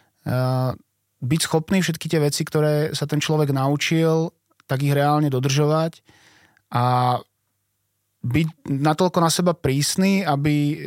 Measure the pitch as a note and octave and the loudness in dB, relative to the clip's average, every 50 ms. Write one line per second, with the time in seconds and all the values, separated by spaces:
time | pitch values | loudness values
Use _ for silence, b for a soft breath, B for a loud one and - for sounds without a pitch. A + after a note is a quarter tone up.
0 | b b b _ - - B2 B2+ B2+ B2+ C3 B2+ B2+ B2+ - - _ _ _ _ | b b b _ -8 -4 -2 -2 -2 -2 -2 -2 -2 -4 -4 -8 _ _ _ _
1 | _ _ _ - - A#2+ D3+ E3 - - - D#3+ D#3+ - G3 F#3+ F3 - D#3+ - | _ _ _ -8 -4 -2 -2 -2 -2 0 -2 -2 0 0 0 0 0 0 -4 -6
2 | - D#3+ - D#3+ D3 D3 C#3+ - D#3 - - D#3 D3+ D3+ D3+ D3 D3+ - D3+ - | -4 -2 0 0 0 0 0 -2 -6 -2 0 0 0 2 2 0 -2 -2 -4 -6
3 | D3 C#3+ D#3 D3 - - D#3+ D3+ D3+ C#3 C3+ C3+ C3 C#3 D3 D3 - - E3+ D#3+ | -4 -2 -2 -2 -2 0 0 0 0 0 0 0 0 0 0 0 0 0 0 2
4 | E3 D#3+ D#3+ D#3+ D#3+ F3 _ _ _ _ _ _ _ - C#3 C3 C#3+ C#3+ C#3+ C#3 | 2 2 2 0 -2 -4 _ _ _ _ _ _ _ -4 -4 -2 0 0 2 2
5 | C#3+ C#3+ D3 D3+ D3+ D3 C3+ B2+ C3 C#3+ C3+ D3 D3+ D3 D3+ D#3+ D#3+ E3 - - | 4 4 4 2 2 0 0 0 0 0 2 2 2 2 2 0 0 -2 -6 -10
6 | b b b b b b b b b b b b b - - A#2+ A#2+ B2 B2 B2 | b b b b b b b b b b b b b -6 -2 0 0 2 2 2
7 | B2 B2 B2 A#2 - _ _ _ _ _ _ _ _ _ _ _ _ _ _ _ | 2 0 0 -2 -4 _ _ _ _ _ _ _ _ _ _ _ _ _ _ _
8 | _ _ _ _ - A#2+ A#2+ D3+ E3 D#3 - _ - - C#3 C3+ C#3+ D#3 D3+ - | _ _ _ _ -6 -2 0 0 0 0 -4 _ -8 -6 -4 0 0 0 2 2
9 | F#3 F3 - F3+ E3+ D#3+ - - F3+ F3+ D#3+ - - C3+ C3 C#3+ C#3+ - - - | 0 0 2 2 2 2 2 2 0 0 0 0 -2 -2 0 0 -2 -2 0 0
10 | F#3+ G3 G3 F#3+ G3 D#3 C#3+ C#3 C#3+ D#3 D3 D3 D3 D3 D3+ E3 C#3+ | 2 2 2 0 0 0 0 0 0 0 2 2 0 0 -2 -4 -4